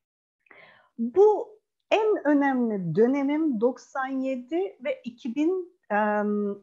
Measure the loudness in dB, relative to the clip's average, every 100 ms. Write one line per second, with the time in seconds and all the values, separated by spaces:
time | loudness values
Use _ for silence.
0 | _ _ _ _ _ -20 -20 _ _ -8
1 | 0 6 6 4 -4 -16 _ _ 0 2
2 | 2 0 2 2 2 0 -2 -2 -2 2
3 | 2 2 0 0 0 0 -2 -2 -10 -8
4 | -6 -4 -4 -6 -6 -6 -6 -6 -8 -8
5 | -10 -12 -8 -2 -2 -2 -6 _ -4 -2
6 | 0 0 -2 -2 -4 -6